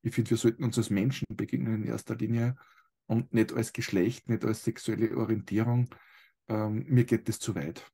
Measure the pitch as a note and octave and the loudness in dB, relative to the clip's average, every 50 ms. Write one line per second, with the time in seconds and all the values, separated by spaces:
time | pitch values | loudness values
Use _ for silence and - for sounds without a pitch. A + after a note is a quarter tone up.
0 | - B2+ - - A2+ - A#2+ A2+ - A#2 A2+ - C3 A#2 - A#2+ A2 - G2+ F#2+ | -4 -2 0 0 2 2 2 4 4 2 2 2 -4 -2 0 0 0 0 0 2
1 | G2+ C3+ C3+ - - - - - - - - - - A2+ A2 G#2+ G#2+ - A2+ A2+ | 2 0 0 -2 -6 -8 -4 -6 -4 -4 -2 -4 -2 -2 -2 -2 -2 -4 -4 -6
2 | - - G#2+ A2 - A2 A#2 A#2 A#2 B2 C3 - - _ _ _ _ _ _ _ | -4 -6 -4 -4 -2 -2 0 0 0 0 -2 -4 -12 _ _ _ _ _ _ _
3 | _ - A2 A#2 - - - A2+ G#2 - - - A2 - - - A2 - - F#2+ | _ -2 -2 -2 -2 0 2 2 2 2 2 -4 -4 -4 -4 -8 -6 0 2 2
4 | F2 - B2+ - _ - - - - A2 G#2+ - - A#2 A2 - - - A2 G#2 | 2 2 0 -4 _ -2 -2 0 2 -2 -2 0 -2 -4 -4 -4 -4 -4 0 0
5 | A2+ A2 A2 - A2+ G#2 A2 G#2+ - - G2 G#2+ A2 A#2 A#2+ B2 B2 - - - | 0 0 0 -2 0 0 0 -2 -2 0 0 2 2 4 2 2 2 0 -4 -18
6 | - _ - - - _ _ _ _ - A2 G#2+ G#2+ G#2+ G#2+ A2 - - C3+ B2 | -20 _ -20 -20 -20 _ _ _ _ -4 -2 -2 -2 -2 -2 -4 0 4 4 4
7 | A#2 - A#2 A2+ - - A2 - - - F#2+ E2 D2 D2+ - - - - | 6 6 2 0 0 -4 -6 -4 -4 -4 -4 -4 -6 -6 -8 -10 -16 -20